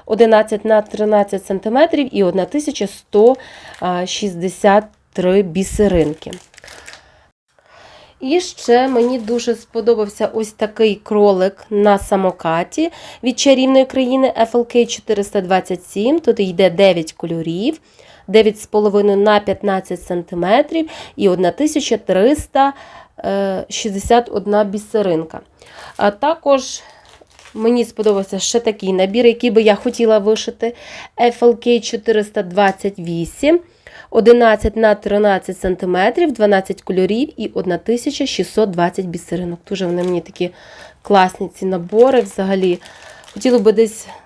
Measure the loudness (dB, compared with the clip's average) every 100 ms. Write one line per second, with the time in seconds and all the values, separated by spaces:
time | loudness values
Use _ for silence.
0 | -6 2 4 4 2 -4 0 0 0 -4
1 | 0 0 0 -4 -6 -6 -2 2 2 0
2 | -2 0 0 0 -2 -4 -6 -6 -8 -8
3 | _ 4 4 4 -8 -20 -20 -10 -6 -6
4 | -6 -6 -8 -6 -8 0 4 4 0 _
5 | _ -4 0 2 0 -4 -6 0 2 2
6 | 0 -4 -14 -16 _ -20 -20 -20 -20 -20
7 | _ _ _ _ _ _ _ -20 -20 -20
8 | -20 _ -2 -2 -2 -10 2 2 4 2
9 | 0 -2 -4 -4 -2 -6 -6 -4 0 0
10 | -2 -4 -6 -4 -8 -6 -8 0 0 0
11 | -4 2 4 4 0 -4 -6 2 2 2
12 | 0 0 0 -2 -2 -2 -4 -4 -4 -6
13 | -20 -6 -6 0 2 4 4 4 2 0
14 | 0 0 0 0 0 0 0 0 0 -4
15 | -4 -4 -2 -4 0 -2 -2 -8 -8 -4
16 | 0 0 0 0 -2 0 0 4 2 2
17 | -4 -10 -8 -6 -4 -4 -4 -6 _ _
18 | -20 -20 0 2 2 -2 -4 0 2 2
19 | 2 2 4 2 0 -4 -2 -4 -4 -12
20 | -6 -8 -6 -4 0 2 2 -2 -6 -10
21 | -18 -2 0 2 0 0 -2 -2 -2 -4
22 | 0 2 2 2 -2 0 0 -2 -20 -20
23 | -20 -12 -6 -4 -4 -4 -8 -8 -6 -6
24 | 2 2 2 -6 0 0 0 -4 -4 -2
25 | 0 -2 -4 -14 _ _ -20 -20 -18 -2
26 | -2 0 -2 -2 0 0 -2 -14 -18 -20
27 | _ -20 _ _ -18 -2 0 0 -2 -2
28 | 0 0 -4 -6 -2 -2 -2 -4 -4 0
29 | 0 4 2 4 2 4 4 2 -2 0
30 | 2 2 2 -2 -4 -8 -8 -8 -20 -20
31 | -18 0 0 2 2 2 0 0 -2 -6
32 | -2 -2 -2 -6 -4 0 0 0 -8 -8
33 | -8 -6 -6 -2 2 2 -2 _ -20 -20
34 | -4 2 6 6 6 2 -2 2 2 2
35 | 0 0 2 0 -4 -6 -4 -4 -2 0
36 | 0 2 -2 2 2 2 0 -10 -4 -2
37 | 0 0 -4 -6 -8 -6 -4 -4 -2 -2
38 | -2 -4 -6 -4 -4 0 -2 0 -2 -2
39 | -8 -8 -8 -8 -6 -10 -10 -6 -4 -2
40 | -2 -4 -6 -8 -8 -8 -20 -20 -20 _
41 | 2 2 2 0 -10 -6 -4 -4 -2 4
42 | 4 4 0 -6 -4 0 0 -2 -6 -20
43 | -20 -20 -20 -4 2 4 4 4 2 0
44 | -18 -20